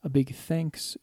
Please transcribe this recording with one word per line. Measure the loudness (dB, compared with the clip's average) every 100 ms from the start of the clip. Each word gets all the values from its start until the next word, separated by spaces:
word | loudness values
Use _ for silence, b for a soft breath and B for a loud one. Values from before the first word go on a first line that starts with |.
A | 4
big | 4 4
thanks | 0 -2 0 0 -4 -10 -10